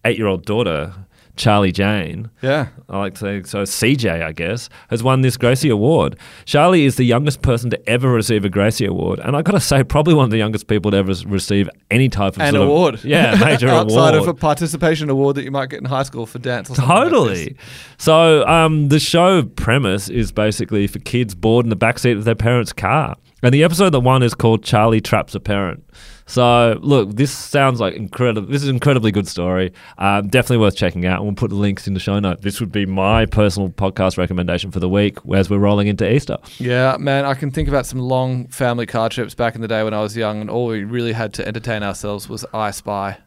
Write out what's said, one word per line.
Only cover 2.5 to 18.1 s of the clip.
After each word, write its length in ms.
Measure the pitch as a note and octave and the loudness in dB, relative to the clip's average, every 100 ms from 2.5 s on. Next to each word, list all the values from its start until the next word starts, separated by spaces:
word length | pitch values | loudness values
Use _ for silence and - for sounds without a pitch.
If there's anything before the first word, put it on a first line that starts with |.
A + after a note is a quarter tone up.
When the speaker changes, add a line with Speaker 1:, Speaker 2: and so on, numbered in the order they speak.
| D3 C3 - - | -2 -2 -10 -10
Speaker 1:
I 80 | G2 | -8
like 140 | G2 | -6
to 40 | F#2 | -6
say, 240 | G2+ G2+ | -6 -6
so 220 | F2+ G2+ | -8 -6
C 300 | G2+ - A2+ | -6 0 0
J, 260 | C#3+ A2 E2 | 2 0 -4
I 100 | D#2+ | -6
guess, 360 | D#2+ E2 A#2+ - - _ | -6 -6 -6 -10 -20 _
has 120 | A#2+ | -2
won 180 | B2 C3 | 0 2
this 160 | C3 - | 2 2
Gracie 320 | B2 C3 D3+ | 0 2 2
Award. 460 | G#2+ A#2 D#3+ D2 - - - | 2 2 2 0 -4 -20 -20
Charlie 400 | - D3 E3+ F#3 | -2 2 4 4
is 100 | C#3 B2 | 2 2
the 60 | |
youngest 380 | B2 A#2+ D3 C3 | 2 2 0 0
person 280 | - A#2 A#2+ | 0 0 -2
to 180 | A2 - | -6 -2
ever 220 | A#2+ B2+ | 0 2
receive 320 | A#2 G#2+ G#2+ | 2 2 0
a 40 | G2 | 0
Gracie 360 | G2 G2+ - | 0 0 0
Award. 340 | G2+ F2+ F2+ F#2+ | -2 -2 -4 -4
And 160 | - | -4
I 60 | C#3+ | -2
gotta 180 | E3 G3+ | 0 0
say, 240 | - C#3 | 2 2
probably 300 | C3+ - D#3 | 2 0 4
one 120 | D#3 | 4
of 60 | B2+ | 4
the 60 | A2 | 2
youngest 300 | G#2+ G#2+ - | -2 -4 -2
people 240 | G#2+ G#2 | 0 2
to 60 | G2 | 0
ever 140 | F#2+ | 0
s-, 120 | F2+ | -4
receive 440 | F2+ G2 - G2+ G2 - _ | -4 -6 0 0 0 -6 _
any 200 | A#2 C3 | 2 2
type 260 | G2+ G2 | 2 -2
of 60 | F#3 | 0
Speaker 2:
An 120 | D3 | 0
Speaker 1:
sort 100 | C#3+ | 2
of 60 | C#3 | 4
Speaker 2:
award. 340 | D3+ E3+ A2 | 4 2 -2
Speaker 1:
Yeah, 320 | B2 D#3 C3+ | 0 2 4
major 320 | F#3+ - A#2 B2 | 4 4 4 4
Speaker 2:
<laughs> 20 | |
Outside 440 | - G#3+ - D#3+ | 2 4 4 4
Speaker 1:
award. 80 | D#3 | 4
Speaker 2:
of 40 | D#3+ | 0
a 60 | |
participation 760 | D3+ D#3+ D3 E3 D#3 E3+ D#3+ D3+ | 0 -2 0 -4 0 0 0 0
award 260 | C#3 C#3 C#3 | 0 0 0
that 60 | |
you 80 | C3+ | -4
might 180 | C#3 C3 | -6 -6
get 100 | C#3 | -8
in 60 | |
high 180 | B2+ C3 | -4 -4
school 220 | C3+ C3+ A2+ | -4 -8 -10
for 100 | A#2+ | -8
dance 300 | B2 A#2+ G2 | -6 -6 -4
or 60 | |
something 200 | C3 B2+ | -2 2
like 80 | F#3 | 2
Speaker 1:
Totally. 400 | E4 C#4+ B2+ F#2 | 4 2 2 -2
Speaker 2:
this. 80 | D#2 - - - - _ | -8 -12 -20 -20 -20 _
Speaker 1:
So, 480 | - | 4